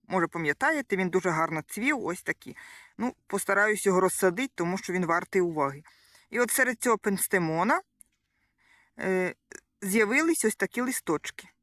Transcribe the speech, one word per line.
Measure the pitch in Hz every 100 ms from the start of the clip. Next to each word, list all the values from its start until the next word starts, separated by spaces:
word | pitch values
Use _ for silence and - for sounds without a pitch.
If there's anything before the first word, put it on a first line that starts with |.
| -
Може, | 185 165
пам'ятаєте, | 170 151 - 285 302 - 190
він | 185
дуже | 185 185
гарно | 160 160 160
цвів, | - - 262 294 131
ось | 185
такий. | - - - - - - - -
Ну, | 226 - -
постараюсь | 196 - 196 214 208 202
його | 185
розсадити, | 185 - 185 175 269 -
тому | 170 190
що | -
він | 180 170
вартий | 170 190 196
уваги. | 175 151 139 143 - _ _ _ -
І | 226
от | 240
серед | - 254 233
цього | 247 214
пенстемона, | 214 190 - 190 165 160 202 330 - _ _ _ _ _ _ _ _ _ _ -
е, | 185 185 180 - - - _ -
з'явились | 196 220 208 269 330 320 220
ось | -
такі | 190 240
листочки. | 247 - - 151 - - - _